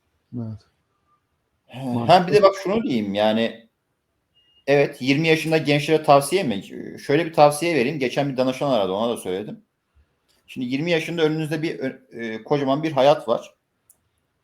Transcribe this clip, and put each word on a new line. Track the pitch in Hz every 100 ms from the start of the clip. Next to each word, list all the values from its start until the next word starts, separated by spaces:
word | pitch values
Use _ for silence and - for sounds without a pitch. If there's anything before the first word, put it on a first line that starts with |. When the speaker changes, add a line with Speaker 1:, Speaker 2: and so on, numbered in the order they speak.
| _ _ _ 123
Speaker 1:
Evet. | 113 107 _ _ _ _ _ _ _ _ _ _ _
Speaker 2:
He, | 123 131
Speaker 1:
Mantıklı. | 120 117
Speaker 2:
ha, | 185 175
bir |
de | 202
bak | 196 196
şunu | 180 220
diyeyim, | - 120 104
yani, | 98 107 110 113 - _ _ _ _ _ _ _ _ _ _ -
evet, | 143 139 -
yirmi | 131 139 165
yaşında | 160 156 160
gençlere | 143 147 147 156
tavsiye | 151 139 139 185
mi? | 151 98 - - - - -
Şöyle | 143 165
bir |
tavsiye | 160 147 147 170 156
vereyim. | 117 160
Geçen | 127 147 143
bir | 127
danışan | 131 131 143
aradı, | 120 95
ona | 98 117
da | 107
söyledim. | 95 92 107 110 _ _ _ _ _ _ _ _ _
Şimdi | 127 123
yirmi | 135 170
yaşında | 165 160 170
önünüzde | 156 156 156 156
bir, | 165 -
ö-, | 131 - _
e, | 120 113 110
kocaman | - 147 135 139
bir | 156
hayat | 135 135 156 -
var. | - - _ _ _ _ _ _ _ _ _